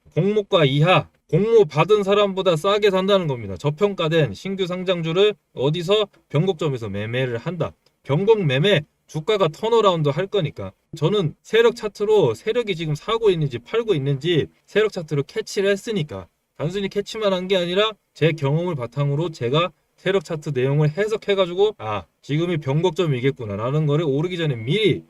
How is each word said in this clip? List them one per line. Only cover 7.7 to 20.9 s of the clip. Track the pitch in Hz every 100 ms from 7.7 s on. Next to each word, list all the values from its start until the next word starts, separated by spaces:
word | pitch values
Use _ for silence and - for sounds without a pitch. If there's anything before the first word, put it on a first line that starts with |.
| - _ _
변곡 | - 147 202 220
매매, | 160 127 190 170 - _ _
주가가 | 156 156 214 165
턴어라운드 | 151 220 226 208 170 143
할 | 139 196
거니까. | 202 135 - 95 - _ -
저는 | 156 208 151 -
세력 | - 220 233 233
차트로 | 214 - 208 214 139
세력이 | 110 214 240 208
지금 | 165 160
사고 | 143 - 226 220
있는지 | 170 147 151
팔고 | - 226 226
있는지 | 160 139 135 160 160 - _
세력 | _ 202 220
차트로 | 190 156 143
캐치를 | 135 220 214 - 196
했으니까, | 196 - 208 151 95 87 _ _ -
단순히 | 147 196 190
캐치만 | 202 196 220 208
한 | 180 185
게 | 190
아니라 | 175 185 220 208 _
제 | - 156
경험을 | 151 139 156 180
바탕으로 | 151 117 - 143 143 175
제가 | 160 117 147 180 - _ _
세력 | 180 190
차트 | - 160 156
내용을 | 123 131 147 151